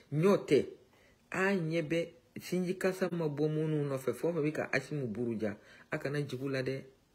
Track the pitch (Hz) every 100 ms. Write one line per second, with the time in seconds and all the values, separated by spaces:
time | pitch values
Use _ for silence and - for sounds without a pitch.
0 | - 143 190 185 - 135 - - - -
1 | - _ _ 170 190 196 160 165 151 165
2 | 165 - _ - - 175 180 185 190 185
3 | 180 170 156 143 156 156 156 151 143 135
4 | 127 117 165 170 151 156 - 123 - 151
5 | 123 107 117 110 107 104 - - - 151
6 | 139 147 135 127 139 135 131 135 - -
7 | _